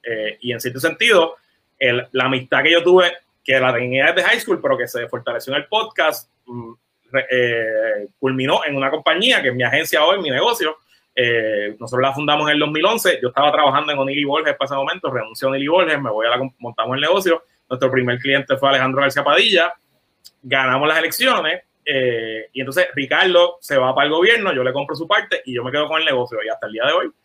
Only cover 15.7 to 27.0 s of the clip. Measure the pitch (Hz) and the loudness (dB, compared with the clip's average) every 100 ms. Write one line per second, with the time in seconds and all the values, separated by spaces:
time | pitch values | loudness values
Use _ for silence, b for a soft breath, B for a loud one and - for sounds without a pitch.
15.7 | 180 170 147 135 107 117 123 131 _ 120 | 2 2 0 -2 -2 0 0 -4 _ -10
16.7 | 110 117 131 151 196 190 165 _ _ _ | -6 -4 -2 0 2 2 -2 _ _ _
17.7 | 127 131 131 123 123 139 139 135 131 135 | -2 0 0 0 -2 0 0 0 0 2
18.7 | 135 131 131 139 143 147 175 226 185 175 | 2 2 2 0 0 2 2 4 2 2
19.7 | - _ _ _ _ - _ 127 135 131 | -2 _ _ _ _ -20 _ -2 0 2
20.7 | 131 147 160 160 - 254 220 156 180 _ | 2 2 2 0 0 0 0 -2 -6 _
21.7 | _ - 139 127 117 113 110 110 131 131 | _ -4 0 0 -2 -6 -10 -10 -8 -4
22.7 | 139 180 143 131 151 190 175 175 - - | -2 -2 -2 -2 0 4 4 4 0 -2
23.7 | 139 127 139 147 160 196 233 196 139 127 | 0 2 2 0 2 2 2 0 -2 -2
24.7 | 135 143 151 165 208 208 185 - 120 127 | -2 -6 -8 -2 -2 0 -6 -4 -8 -4
25.7 | 147 151 160 160 131 127 110 107 110 - | -4 -2 0 0 0 -2 -4 -6 -6 -8
26.7 | 107 135 170 | -2 0 0